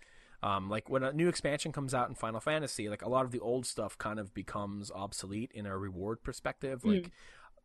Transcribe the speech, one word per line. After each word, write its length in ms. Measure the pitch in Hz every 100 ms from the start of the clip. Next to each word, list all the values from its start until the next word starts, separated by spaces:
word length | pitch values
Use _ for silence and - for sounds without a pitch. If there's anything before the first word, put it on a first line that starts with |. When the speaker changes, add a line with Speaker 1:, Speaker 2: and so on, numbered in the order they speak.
| - - - -
Speaker 1:
Um, 260 | 101 98 95
like, 180 | 110 -
when 140 | 131
a 100 | 131
new 160 | 147 175
expansion 440 | - 147 143 160
comes 200 | 147 135
out 160 | 127 120
in 60 |
Final 240 | 123 113 110
Fantasy, 500 | 151 156 139 - 104
like, 140 | 104
a 60 | 107
lot 160 | 131
of 80 | 127
the 80 | 120
old 260 | 107 127 120
stuff 320 | - 104 -
kind 220 | 110 107
of 120 | 101
becomes 600 | - 95 104 101 101 101
obsolete 580 | 92 101 - 95 104 123
in 140 | 104 104
a 100 | 95
reward 460 | 98 90 101 117
perspective. 600 | - - 131 - 135 131
Speaker 2:
Mm. 100 | 220 196
Speaker 1:
Like, 80 | 175 - - - - -